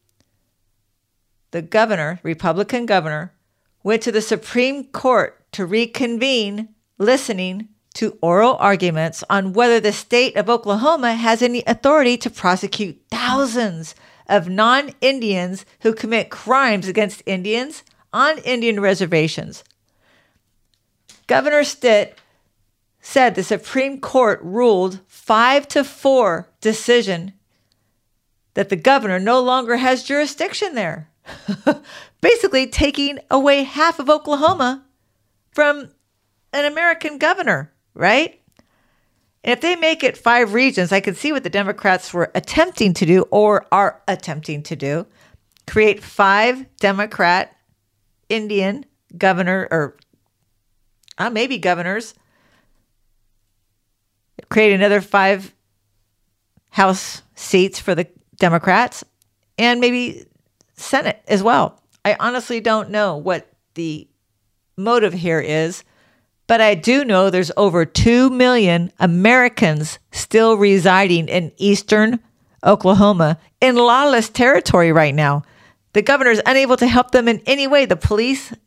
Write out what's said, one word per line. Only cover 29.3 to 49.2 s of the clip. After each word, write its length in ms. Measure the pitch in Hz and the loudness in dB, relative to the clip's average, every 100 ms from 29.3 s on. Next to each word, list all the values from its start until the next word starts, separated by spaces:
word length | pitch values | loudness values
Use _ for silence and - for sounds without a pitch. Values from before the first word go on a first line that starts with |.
| 254 | 0
longer 360 | 254 254 233 240 | 0 -2 -2 -2
has 280 | 254 254 | 0 -2
jurisdiction 720 | - 285 294 - 370 - 392 | -2 -4 -4 -6 -8 -6 -6
there. 380 | 254 175 151 151 _ - - - 196 - | -6 -6 -8 -16 _ -20 -12 -10 -4 -2
<laughs> 560 | 285 - - - _ | -2 -8 -20 -20 _
Basically 460 | 330 466 403 262 262 | 2 2 2 0 -2
taking 520 | - 285 294 285 277 - | 0 -2 0 -6 -6 -2
away 320 | 269 277 277 | 2 4 2
half 360 | 269 294 330 320 | 0 0 0 0
of 100 | 269 | 0
Oklahoma 720 | 302 302 285 320 370 254 269 _ _ _ _ _ _ _ | 0 0 0 0 0 -2 -4 _ _ _ _ _ _ _
from 380 | - 294 285 - _ _ _ _ _ _ | 0 0 -2 -10 _ _ _ _ _ _
an 140 | 277 294 | -4 -4
American 520 | 302 339 330 311 294 | -2 -2 -2 -6 -2
governor, 540 | 302 381 294 151 147 _ _ | -2 0 -2 -4 -6 _ _
right? 480 | - 180 254 330 - _ _ _ _ _ _ _ _ _ _ | -2 0 0 -2 -8 _ _ _ _ _ _ _ _ _ _
And 100 | 233 | -6
if 80 | 240 | -2
they 160 | 330 349 | -2 0
make 260 | 320 320 | -2 0
it 140 | 254 - | -2 -2
five 360 | 233 240 220 | 0 2 2
regions, 380 | 220 262 - 175 | 0 0 0 0
I 80 | 196 | 0
can 160 | 196 170 | -2 -4
see 160 | 294 | -4
what 120 | 285 | -4
the 60 | 175 | -4
Democrats 640 | 196 196 208 202 185 - | -4 -4 -2 0 -2 -2
were 160 | 175 165 180 | -4 -4 -4
attempting 580 | - 302 359 - 208 170 | -2 0 0 0 0 2
to 100 | 165 | 2
do 160 | 185 - | 2 4
or 340 | 208 214 202 - | 2 4 2 0
are 300 | 190 196 - - | 0 0 -2 -6
attempting 560 | 185 - 151 160 147 | -6 -8 -10 -10 -12
to 120 | 147 151 | -10 -8
do, 300 | 139 151 - _ _ _ _ _ - | -4 -6 -8 _ _ _ _ _ -4
create 380 | 214 214 208 | 2 2 0
five 640 | - - 196 202 233 254 262 _ | -4 0 2 4 2 -2 -10 _
Democrat 760 | 196 196 214 - 175 180 - _ _ _ _ _ _ _ - | -2 -2 -6 -2 0 0 -2 _ _ _ _ _ _ _ -8
Indian 580 | 226 214 202 190 254 - _ _ | -6 -4 -2 -2 -4 -12 _ _
governor, 500 | 170 | -2